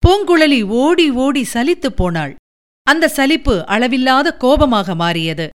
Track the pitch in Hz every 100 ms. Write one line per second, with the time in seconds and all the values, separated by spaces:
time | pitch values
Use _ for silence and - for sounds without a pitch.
0 | 349 392 359 339 311 277 202 226 277 359
1 | 320 247 262 285 233 233 262 349 269 -
2 | 180 165 147 139 _ _ _ _ - 302
3 | 320 311 269 320 - 208 - 202 247 262
4 | 254 262 302 311 254 285 294 220 185 170
5 | 170 170 160 156 156